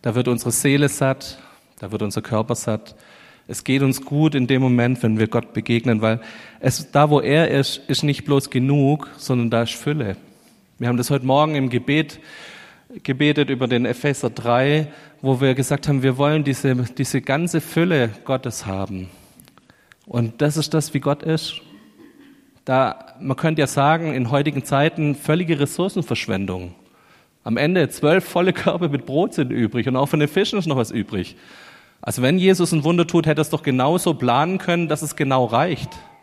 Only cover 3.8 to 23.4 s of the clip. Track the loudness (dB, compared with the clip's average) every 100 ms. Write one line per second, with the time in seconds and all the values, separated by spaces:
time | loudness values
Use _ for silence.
3.8 | 2 0 -4 2 2 2 2 2 4 4
4.8 | 2 2 0 2 2 0 -2 -8 -2 0
5.8 | 2 2 2 0 -6 -20 -20 -4 -2 -2
6.8 | 0 2 4 4 4 2 4 2 0 -4
7.8 | -4 -2 0 -2 0 0 2 -2 2 4
8.8 | 4 2 -4 -14 -2 0 2 0 -2 -4
9.8 | -4 -4 -4 -6 -14 _ _ _ _ _
10.8 | -2 -2 0 0 2 4 4 2 0 -2
11.8 | 0 0 0 -8 -20 -20 -20 -20 -20 -20
12.8 | _ -12 -6 2 2 2 0 0 0 0
13.8 | 0 0 -2 0 -4 -4 0 2 4 2
14.8 | -2 -10 -20 _ -2 2 2 2 0 -2
15.8 | 0 2 2 2 2 2 0 -2 0 0
16.8 | -2 -4 -2 -2 0 -2 0 -2 -2 0
17.8 | 2 2 0 -2 -4 -4 -4 -8 -8 -6
18.8 | -6 -8 -10 -18 -20 _ -20 _ _ _
19.8 | _ _ -6 -2 -2 0 0 0 0 -2
20.8 | -2 -2 -2 -2 -2 -4 -4 -12 -18 -20
21.8 | -20 _ -20 _ -20 _ _ _ 0 2
22.8 | 2 -2 -16 -10 -4 0